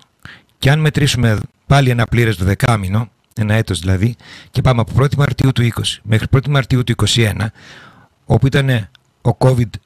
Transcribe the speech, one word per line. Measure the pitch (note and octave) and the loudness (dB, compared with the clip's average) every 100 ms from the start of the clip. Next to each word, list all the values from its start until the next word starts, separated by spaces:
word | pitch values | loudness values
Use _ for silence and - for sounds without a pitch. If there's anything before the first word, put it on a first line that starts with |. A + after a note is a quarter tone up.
| _ _ - - _ _ | _ _ -20 -20 _ _
και | C3+ | 0
αν | D#3 | 2
μετρήσουμε | D3+ - C#3+ B2 A#2 G#2 - _ - | 0 0 -2 0 0 0 -6 _ 0
πάλι | C#3 B2+ | 2 2
ένα | A#2+ A2+ | 0 0
πλήρες | A#2 A2+ F#2 | 0 0 0
δωδεκάμηνο, | F#2+ G2 B2 A2 F#2 G#2+ A#2 _ _ | -2 0 0 0 -2 -4 -4 _ _
ένα | - G#2+ | -6 0
έτος | A2 A2 E2+ | 0 0 -4
δηλαδή, | F#2 F#2 A#2 A#2 - - - | -2 0 0 -4 -14 -20 -8
και | - | -2
πάμε | C3 B2+ | 0 0
από | C3+ | 0
πρώτη | - C#3 C#3 | 0 0 0
Μαρτίου | C#3+ - C3 | -2 0 0
του | B2 | 0
είκοσι | A#2+ - G2+ - | -2 -2 -6 -8
μέχρι | G#2+ A2 - | -2 -2 2
πρώτη | C3+ C#3 | 0 2
Μαρτίου | C#3 - B2 | -2 0 -2
του | A#2+ | 0
είκοσι | A2+ G#2 B2 | -2 0 0
ένα, | G#2+ F#2 G#2+ - - - - - _ _ | 0 -2 -6 -8 -20 -20 -20 -20 _ _
όπου | - A#2+ C3+ | -2 0 2
ήταν | C#3+ C3+ A#2+ F#2+ _ _ _ | 0 0 -2 -4 _ _ _
ο | A#2+ - | -4 0
covid | C3 B2 A2 - | 2 2 -2 -6